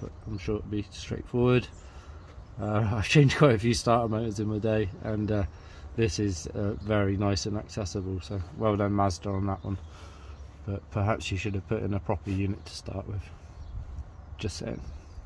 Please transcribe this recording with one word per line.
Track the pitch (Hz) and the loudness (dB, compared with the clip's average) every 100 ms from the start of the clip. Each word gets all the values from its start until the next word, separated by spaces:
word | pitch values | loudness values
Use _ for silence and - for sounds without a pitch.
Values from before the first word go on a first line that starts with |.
but | - - - | -10 -10 -8
I'm | 98 | -4
sure | - 104 | -2 -2
it'll | - | -2
be | 104 - | -4 -4
straightforward. | - - 113 - 123 123 123 - - - - - - - - - - | -10 -8 -8 -2 4 6 6 2 -10 -16 -16 -16 -16 -16 -16 -14 -6
Uh, | 104 107 107 | 0 2 4
<laughs> | |
I've | 113 - | 2 6
changed | 160 139 - | 8 8 8
quite | 147 110 | 8 8
a | |
few | 117 | 4
starter | 117 120 117 117 | 4 4 4 4
motors | 107 113 101 | 0 0 0
in | 107 | 0
my | 107 | 0
day, | 110 110 98 - | 2 2 2 -4
and, | 110 107 104 | -4 0 2
uh, | 104 92 - - - - - | 2 0 -4 -16 -16 -6 2
this | 113 - | 2 2
is, | 104 90 - | 0 0 -6
uh, | 107 101 - | -2 -2 -2
very | 101 107 98 98 | 2 4 4 2
nice | 101 98 107 | 2 2 0
and | 101 | -4
accessible, | - - 98 104 92 92 | -4 -6 -4 -4 -2 -4
so | - 98 85 - | -4 -6 -6 0
well | 110 101 | 2 4
done | 101 | 4
Mazda | 101 98 87 104 | 4 2 2 -2
on | 98 98 | -2 -2
that | 95 | -2
one. | 101 95 - - - - - - - - - | -4 -6 -8 -16 -16 -16 -16 -14 -16 -12 -6
But | 98 - | -6 -4
perhaps | 110 101 87 - | 0 2 0 -2
you | 95 | -2
should | 107 98 | -2 -4
have | - | -2
put | 110 | -2
in | 98 | 0
a | 98 | -2
proper | - 98 104 | 0 -2 0
unit | 95 98 101 - | 0 0 -2 -8
to | - | -12
start | - 95 104 | -8 -8 -6
with. | 101 - - - - - - - - - - - - | -6 -8 -14 -16 -14 -10 -10 -8 -10 -12 -14 -14 -6
Just | 107 - | -6 -4
saying. | - - - - - - | -6 -6 -8 -12 -14 -12